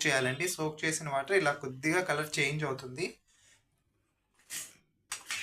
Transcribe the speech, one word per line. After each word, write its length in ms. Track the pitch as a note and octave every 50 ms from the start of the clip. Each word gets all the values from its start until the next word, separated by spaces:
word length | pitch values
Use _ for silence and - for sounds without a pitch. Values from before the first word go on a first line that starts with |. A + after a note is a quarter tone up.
| -
చేయాలండి. 420 | D#3 C#3 C3 B2+ B2+ C3 C3 F3 F3+
సోక్ 360 | - - D#3 D#3 D3+ - -
చేసిన 240 | D#3+ D#3 D#3 D#3+ D3
వాటర్ 280 | C#3 C#3 C#3 - G3
ఇలా 160 | G3 D#3+ D3 C#3
కొద్దిగా 480 | - - B2+ C3 C3 C#3 D#3 E3 F#3
కలర్ 300 | F3+ - D3 D3 D3+ D3+ - -
చేంజ్ 260 | C#3+ C#3 D3 D3+ D3+
అవుతుంది. 420 | C#3 C3 B2+ - B2+ B2+ C#3 F3 B3 - _ _ _ _ _ _ - - _ _ _ _ _ _ _ _ _ _ _ _ _ _ _ _ _ _ - - - - - - _ _ _ _ _ _ - - - - - - -